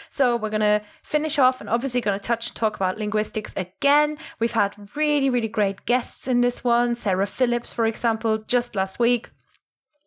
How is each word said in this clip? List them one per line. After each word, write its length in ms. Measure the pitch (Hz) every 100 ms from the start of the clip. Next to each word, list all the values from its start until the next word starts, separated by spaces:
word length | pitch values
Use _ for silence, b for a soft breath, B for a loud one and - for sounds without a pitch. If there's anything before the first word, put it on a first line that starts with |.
| B
So 260 | - 254 240
we're 140 | 214
gonna 320 | 214 214 208 208 B
finish 360 | - 302 302 -
off 220 | 262 262
and 80 | 233
obviously 320 | 226 254 247
gonna 160 | 214 202
touch 300 | - 240 -
and 80 | -
talk 200 | 220 -
about 220 | 185 196
linguistics 560 | 208 214 214 - 214 -
again. 640 | 185 _ 277 294 302 302 B B
We've 140 | 226
had 420 | 226 202 - 202 -
really, 340 | 302 294 269
really 180 | 247 220
great 380 | 220 202 196 -
guests 420 | 247 240 - -
in 140 | 247
this 200 | 247 247
one. 320 | 247 233 240
Sarah 320 | 233 208 185 196
Phillips, 460 | - 247 240 -
for 140 | - 226
example, 520 | 220 233 220 220 220
just 360 | 220 247 240
last 240 | 202 190 -
week. 320 | 240 247 - _ _ _ _ _ _ _